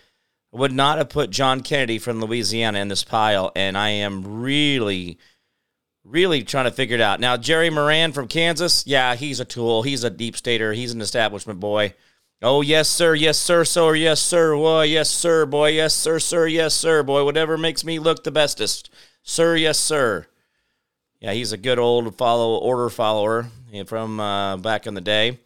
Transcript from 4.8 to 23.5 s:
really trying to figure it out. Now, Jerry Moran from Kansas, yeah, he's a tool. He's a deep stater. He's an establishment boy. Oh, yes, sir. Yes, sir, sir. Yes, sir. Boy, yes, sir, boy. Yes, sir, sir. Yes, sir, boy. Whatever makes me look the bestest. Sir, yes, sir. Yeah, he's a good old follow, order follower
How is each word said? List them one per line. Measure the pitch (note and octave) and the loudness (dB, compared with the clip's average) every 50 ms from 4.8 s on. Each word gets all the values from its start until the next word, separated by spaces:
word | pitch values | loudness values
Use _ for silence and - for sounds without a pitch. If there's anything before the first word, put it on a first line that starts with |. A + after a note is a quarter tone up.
| A2 G#2 G2 F#2 F2 F2 D#2 - _ _ _ _ _ _ _ _ _ _ _ _ _ _ _ _ _ | 0 -2 -2 -4 -6 -10 -12 -16 _ _ _ _ _ _ _ _ _ _ _ _ _ _ _ _ _
really | G2+ A#2+ E3 F#3 F#3 D#3+ C3+ | -6 -2 0 0 2 0 -2
trying | G#2+ - - C3+ B2+ | -2 -2 -2 -2 0
to | A#2+ | 0
figure | A2+ - C3+ G#2+ A#2+ | 0 -2 -2 0 0
it | A#2 | 2
out. | A2+ G#2 G2 - | 2 2 2 0
Now, | A#2 B2 B2 | 0 0 0
Jerry | A#2+ A2+ B2 D#3+ D#3+ E3 E3 | 0 0 0 2 2 2 2
Moran | D#3 D3+ D3 D3 D#3 D#3+ E3 D#3+ | 2 2 2 2 4 2 2 0
from | B2+ C#3+ B2+ A2+ | -2 -4 -8 -4
Kansas, | - E3 E3 E3+ E3 C#3+ - B2 - - - | -2 0 0 0 0 0 0 0 0 0 0
yeah, | - C#3 C3 B2+ B2 B2 | 2 2 2 2 2 0
he's | A#2 C#3+ D3 C3+ A#2 | -2 -4 -6 -6 -8
a | A#2+ | -8
tool. | - - B2 A#2 A#2 A#2 A2 A2+ | -8 -6 -4 0 0 2 2 0
He's | C#3+ C#3 B2 A#2 | -2 -2 -2 -4
a | A#2 | -4
deep | F2+ - A#2 A2+ - | -6 -6 -8 -8 -8
stater. | - - B2+ A#2 A2 A2 G#2+ | -6 -4 -2 -2 0 0 -2
He's | G#2+ A#2 B2 A#2 | -4 -4 -6 -8
an | A#2+ A#2 | -8 -8
establishment | G#2+ G2 - A#2+ A2 G#2+ G#2 G2 - A2+ G#2 F2+ | -6 -4 0 0 0 0 -2 -6 -10 -10 -10 -6
boy. | G#2 G#2 G#2 G#2+ G#2 G2 - _ _ _ _ _ _ _ _ _ | -4 -2 0 0 0 -2 -4 _ _ _ _ _ _ _ _ _
Oh, | G#2+ A#2+ C3+ C#3+ | 0 2 2 2
yes, | D3 C#3 D#3 D#3 D3+ - | 2 2 2 2 2 2
sir. | - - E3+ E3 D#3+ | 2 2 2 2 4
Yes, | D3 D#3 D#3 D3 - | 4 2 2 2 2
sir, | - - F3 E3+ D#3+ | 2 2 2 4 2
sir. | - - F3 E3 D#3+ D#3 | 2 2 4 4 4 4
Yes, | D#3 D#3+ D#3+ D#3 D3 | 4 2 2 2 2
sir. | - - F3+ E3+ E3 D#3+ D3+ | 0 2 2 2 4 4 2
Boy, | D3 D#3 D#3+ D#3+ D#3+ | 2 2 4 4 4
yes, | D#3 D3+ D#3+ D#3 D3 - | 4 2 2 2 0 0
sir, | - - - E3+ E3 D#3+ D#3 | -2 0 0 2 2 2 2
boy. | C3+ C3+ D3 D3+ D3+ | 2 2 2 2 2
Yes, | D#3 D#3 D#3+ D3+ - | 2 2 2 0 0
sir, | - - D#3 D#3+ D#3+ | 0 0 -2 -2 -2
sir. | - - - E3+ D#3+ D#3+ | -2 0 0 0 2 2
Yes, | D#3+ E3 D#3+ D3+ - | 2 0 0 0 0
sir, | - - E3 D#3+ D3+ C#3 | 0 2 2 2 2 2
boy. | C3 C#3 C#3+ C#3 | 2 2 2 2
Whatever | C#3+ C#3+ D#3 D#3+ D3+ D#3+ | 2 2 0 0 0 0
makes | D#3+ D#3+ E3 D3+ - D3 | -2 -2 -2 -4 -4 -6
me | D#3+ E3 D#3+ | -6 -4 -2
look | D#3 E3 D#3+ D#3 - | 0 0 0 0 -2
the | D#3+ | -2
bestest. | C#3 D#3 D3 C#3+ - - G#2+ G2 - - - - _ - - _ _ _ | 0 0 0 0 0 -2 -4 -4 -4 -6 -10 -16 _ -20 -20 _ _ _
Sir, | _ - - - E3 E3+ E3 | _ -4 0 2 2 2 4
yes, | D#3+ D#3+ D#3 D3 - | 2 2 2 0 0
sir. | - - D#3 D3 C3 A2+ G2+ E2+ D#2 _ _ _ _ _ _ _ _ _ _ _ _ _ _ _ _ _ _ _ | 0 0 0 2 2 0 0 -2 -6 _ _ _ _ _ _ _ _ _ _ _ _ _ _ _ _ _ _ _
Yeah, | - G#2 G2 | -6 -4 -4
he's | A#2 B2 G#2 | -4 -4 -6
a | G#2+ | -6
good | G2+ G2+ C3 B2+ A#2+ | -4 -2 0 0 2
old | A#2+ A#2+ A#2+ A#2+ A#2 A2+ F#2+ - | 2 2 2 2 0 -2 -4 0
follow, | B2+ A#2 A#2 A#2+ A#2 A2+ A2+ - | 2 2 2 2 2 0 0 0
order | - A#2+ B2+ A#2+ A#2+ A#2 | 0 0 0 0 0 -2
follower | - - A#2 G#2+ A2 G#2+ G#2 G#2+ A2+ A#2 A#2 A#2+ | -2 0 0 0 2 2 0 0 0 -2 -4 -6